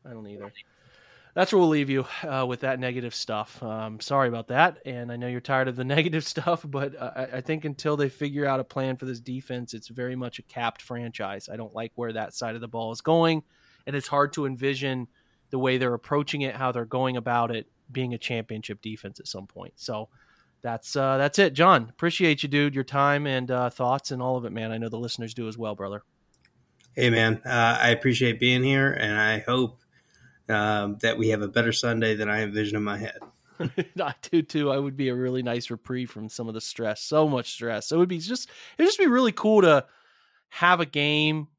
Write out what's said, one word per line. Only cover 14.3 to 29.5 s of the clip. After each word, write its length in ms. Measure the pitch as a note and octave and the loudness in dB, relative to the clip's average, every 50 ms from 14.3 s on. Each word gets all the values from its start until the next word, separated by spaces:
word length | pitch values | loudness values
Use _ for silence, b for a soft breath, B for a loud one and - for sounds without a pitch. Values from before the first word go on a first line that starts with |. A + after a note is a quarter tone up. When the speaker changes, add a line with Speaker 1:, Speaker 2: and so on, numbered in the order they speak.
Speaker 1:
to 140 | - D#3+ C#3+ | 0 -4 -4
envision 600 | C3+ C3 A#2+ C3+ C#3 C#3 C3 C#3 C3+ C3 B2+ A#2+ - _ _ _ _ _ _ _ _ | -4 -4 -2 -2 -2 -2 0 -2 -2 -2 -4 -6 -10 _ _ _ _ _ _ _ _
the 80 | - C3 | -2 0
way 180 | C3 C3 B2+ | 2 2 2
they're 160 | B2+ C3 B2 | 4 2 0
approaching 480 | A#2+ A2+ - - D3 D3 C#3+ - - C#3+ | 0 -2 -2 0 0 0 0 0 -4 -4
it, 160 | C#3 C3+ G#2 | -4 -4 -4
how 160 | A#2+ C3+ B2+ | -2 -2 -2
they're 140 | A#2+ B2 A#2 | -2 -2 -6
going 320 | A2 C3 B2+ C3 B2+ B2+ B2 | -2 -2 0 0 0 0 -2
about 360 | A2+ B2 A#2+ A#2+ A#2 A#2 A#2 | -2 0 2 2 2 0 -2
it, 120 | A2+ - _ _ _ _ - | -6 -8 _ _ _ _ -10
being 220 | A#2+ B2+ B2+ B2 A#2+ | -6 -6 -4 -4 -6
a 40 | A2 | -8
championship 600 | - - B2 A#2 A2+ - A2 G#2+ - - G#2 - | -6 -6 -6 -6 -6 -6 -10 -10 -8 -10 -12 -10
defense 400 | - A2 G#2+ - - G2 - - | -10 -12 -12 -12 -14 -16 -16 -14
at 80 | - - | -14 -12
some 180 | - F#2+ G2 | -12 -12 -14
point. 280 | - _ - F#2 F2+ _ | -16 _ -18 -18 -18 _
So 320 | _ - - A#2 G#2+ A2 _ b b b b b b b b b b | _ -10 -8 -8 -8 -8 _ b b b b b b b b b b
that's, 340 | - A#2+ A#2 A2+ - - - | -8 -6 -6 -6 -8 -6 -2
uh, 220 | C#3 C3+ C3+ C3+ C3+ | 0 2 2 4 2
that's 200 | C#3 D3 - - | 2 2 4 4
it. 140 | G3 E3 | 4 4
John, 380 | C3 C#3 E3 F#3+ F3+ C3+ A2+ A#2 | 6 6 8 8 8 6 4 -2
appreciate 540 | _ - E3 E3+ E3 - F#3 E3 D3 C#3 - | _ -2 -2 -2 2 4 4 4 4 2 0
you, 40 | C#3+ | 0
dude, 260 | C#3 D3 D3 D3 C3+ | 2 2 2 2 2
your 80 | C3+ | -2
time 440 | B2+ - C#3 C#3 C#3 C#3+ C#3+ C#3+ D3 | -4 -2 2 2 4 4 4 2 0
and, 240 | C#3+ C3+ C3 B2+ B2 | 0 -2 -2 -2 0
uh, 180 | B2+ B2 B2 A#2+ | 0 0 0 -2
thoughts 420 | - - B2+ B2 B2+ C3+ - - | -2 0 0 0 0 0 -2 -6
and 120 | C3+ B2+ | -6 -4
all 160 | B2+ B2+ C3 B2+ | -2 -2 -2 -2
of 80 | A#2+ | -4
it, 60 | A2+ | -6
man. 200 | G2 A2+ A2 A2+ | -6 -6 -6 -6
I 60 | A2+ A2+ | -6 -6
know 100 | A2+ A2+ | -6 -6
the 80 | A2 | -6
listeners 380 | A2+ A#2+ A#2 - - A#2 A2 A2+ | -6 -6 -6 -6 -8 -8 -10 -8
do 140 | B2 A#2 A2 | -8 -8 -8
as 100 | G#2+ A2 | -8 -6
well, 160 | A2+ G#2+ G#2 | -6 -8 -6
brother. 280 | G2 G2 G2 G2+ G#2 _ _ _ _ _ _ _ _ _ _ _ _ _ _ _ _ _ _ _ | -6 -8 -8 -8 -10 _ _ _ _ _ _ _ _ _ _ _ _ _ _ _ _ _ _ _
Speaker 2:
Hey, 160 | - B2 B2 | 2 2 4
man, 320 | A#2 A2+ A2+ A2+ A2+ A2+ - | 4 4 4 4 2 0 -2
uh, 340 | C3 B2+ A#2+ A#2 A#2 A#2 A2+ | -2 2 4 4 4 4 4
I 120 | A#2 A#2+ | 4 4
appreciate 500 | A#2 A#2 - C3 A#2+ A#2+ B2+ A#2+ A2+ A2 | 4 4 2 0 2 4 2 0 2 2
being 240 | B2 B2 B2+ B2 B2+ | 2 4 4 4 4
here, 260 | C3+ C3+ C3+ C3+ C#3 | 2 4 4 4 2
and 280 | - - A2 G#2+ G#2 G#2+ | 2 0 -2 0 2 2
I 220 | G#2+ G#2+ A2 G#2 | 2 2 2 0
hope, 420 | - - | 0 0